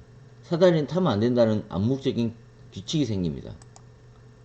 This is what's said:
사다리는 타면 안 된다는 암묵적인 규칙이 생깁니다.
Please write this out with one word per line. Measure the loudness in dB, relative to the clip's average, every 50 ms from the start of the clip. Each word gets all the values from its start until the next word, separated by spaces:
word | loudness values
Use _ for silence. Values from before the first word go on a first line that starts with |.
| -18 -20 -20 -20 -20 -20 -20 -20 -8
사다리는 | -6 0 4 4 4 4 4 0
타면 | -2 -2 0 0 2 2
안 | 2
된다는 | 2 2 4 4 4 4 2 0 -4 -4
암묵적인 | -4 -2 0 0 0 0 -2 -4 -2 0 -2 -2 -4 -8 -20 -20 -20 -20 -20 -18 -16
규칙이 | -16 -12 -4 -2 -2 0
생깁니다. | 0 -2 -2 -2 -4 -4 -6 -10 -14 -16 -16 -20 -20 -20 -20 -20 -20 -20 -20 -20 -20 -20 -20 -20 -20 -20 -20 -20